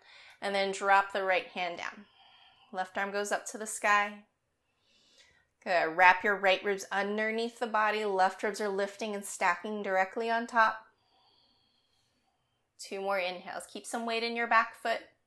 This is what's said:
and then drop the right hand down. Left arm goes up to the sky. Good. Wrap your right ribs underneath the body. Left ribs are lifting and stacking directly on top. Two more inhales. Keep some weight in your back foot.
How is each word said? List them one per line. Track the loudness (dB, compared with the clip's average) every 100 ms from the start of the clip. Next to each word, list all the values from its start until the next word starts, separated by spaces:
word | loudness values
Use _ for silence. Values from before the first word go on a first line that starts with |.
| -20 -20 -20 -10
and | -4
then | 0 0
drop | 0 4 4 4
the | -2
right | 0 0 0
hand | -6 -6 -6
down. | -10 -12 -18 _ _ _ _ _ _
Left | -8 -6 -4
arm | -4
goes | -4 -2
up | -4 -4
to | -10
the | -8
sky. | -2 2 2 2 -6 -20 _ _ _ _ _ _ _ _ _ -20 _ _ _
Good. | 0 2 2 8
Wrap | 8 8
your | 4
right | 2 4 2
ribs | 0 -4 -4
underneath | -4 -2 -2 -2 -2 -6 -6
the | -4
body. | 0 0 0 0
Left | 2 2 2
ribs | -4 -4
are | -4
lifting | -2 -4 -6 -8
and | -6
stacking | -8 -2 0 0 -4 -6
directly | -2 0 0 -2 -2
on | -2 0
top. | 2 2 0 -12 _ _ _ _ _ _ _ _ _ _ _ _ _ _ _ _ _ _ _
Two | -12 -6
more | -2 -2
inhales. | -2 -6 -10 -12 -12
Keep | -14
some | -8 -6 -4
weight | -2
in | -2
your | -4 2
back | 2 2 -4
foot. | -4 -4 -6 _